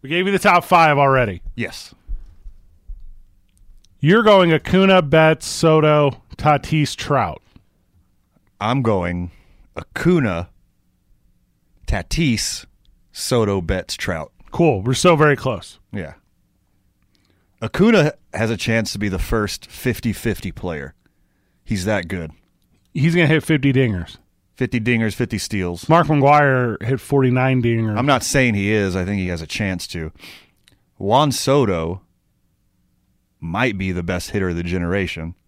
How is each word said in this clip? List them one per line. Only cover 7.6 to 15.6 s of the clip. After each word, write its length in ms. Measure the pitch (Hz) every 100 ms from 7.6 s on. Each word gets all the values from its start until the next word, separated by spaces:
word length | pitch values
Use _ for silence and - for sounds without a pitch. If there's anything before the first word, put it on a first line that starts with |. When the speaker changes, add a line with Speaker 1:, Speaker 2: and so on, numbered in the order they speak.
| _ _ _ _ _ _ _ _ _ _
Speaker 2:
I'm 220 | 104 135
going 500 | 113 101 87 87 90 - _ _ _ -
Acuna, 720 | - - 165 175 120 85 90 _ _ _ _ _ _ _ _ _ _ _ _ _ -
Tatis, 760 | 101 - 151 160 110 - - - _ _ _ _
Soto, 480 | - - 123 104 98
Betts, 340 | 82 92 -
Trout. 380 | - - 82 78 _ -
Speaker 1:
Cool. 320 | - 170 107
We're 120 | 107
so 220 | 127 180 160
very 200 | 151 139
close. 420 | 135 101